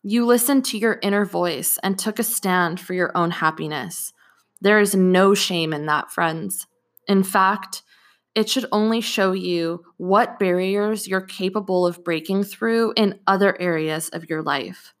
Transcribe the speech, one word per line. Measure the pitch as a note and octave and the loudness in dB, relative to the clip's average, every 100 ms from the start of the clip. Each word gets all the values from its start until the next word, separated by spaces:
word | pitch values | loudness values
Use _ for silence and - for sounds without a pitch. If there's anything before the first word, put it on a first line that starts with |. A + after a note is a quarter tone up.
you | G3+ A3+ | 0 0
listened | A#3 A#3+ B3 C4+ C4 | 4 4 4 2 0
to | A3 | -2
your | A3 A3 | 0 0
inner | G3+ G3+ G3 | 0 0 0
voice | F3 F3 D3 - - | 0 -2 -2 -4 -2
and | F#3+ F#3+ | -2 -2
took | A3 G#3 | -4 -4
a | |
stand | A3+ - G3 F3+ F3 F3 | -4 -2 0 2 0 -2
for | - | -6
your | F#3 F3 | -2 -2
own | F3+ E3+ | 0 -2
happiness. | F3 D#3+ D#3+ D#3 D3+ B2+ - - _ _ _ _ _ | 0 -2 -2 -6 -6 -8 -10 -12 _ _ _ _ _
There | G3 G#3+ | 4 4
is | G3+ | 4
no | G3 F#3 F3+ G3 | 4 4 6 6
shame | G3 - F3+ D#3+ | 4 0 -2 -2
in | D3+ D3+ | -4 0
that, | D3+ - | -2 -2
friends. | - E3 D#3+ G3 - - _ _ _ - | -2 -2 -2 -6 -8 -12 _ _ _ 2
In | G3 | 2
fact, | F#3+ G3+ F#3+ G#3 - - _ _ _ _ _ | 4 2 2 0 -6 -16 _ _ _ _ _
it | A3 G#3+ | -4 0
should | C4+ - | -2 0
only | G#3 A3 A3+ | 0 0 0
show | A3 - F#3+ | -2 0 0
you | F#3+ F3+ E3+ E3 E3+ _ - | 0 -2 -2 -2 -6 _ -8
what | F3+ G3+ A#3+ A#3 | 2 2 2 0
barriers | F#3 F3+ F#3 G3+ G#3 G#3+ F#3+ | 0 2 0 0 0 -4 -4
you're | F#3+ | -4
capable | F#3+ - F#3+ G3+ F#3+ F3+ F3+ | -6 -6 -4 -4 -2 0 0
of | F3 | -2
breaking | F3 D#3+ D#3+ F#3+ | -4 -4 -2 -2
through | G3+ - A3+ A3+ A3+ - | -2 -4 -2 0 0 2
in | G3+ G3 - | 0 0 0
other | C#4+ D4+ - | 2 2 2
areas | F3+ D#3+ D#3 D#3 - | -2 -2 -2 -4 -6
of | E3+ D#3+ | -10 -6
your | D#3 | -6
life. | D#3 C#3+ - F#3 - _ | -2 -4 -4 -14 -20 _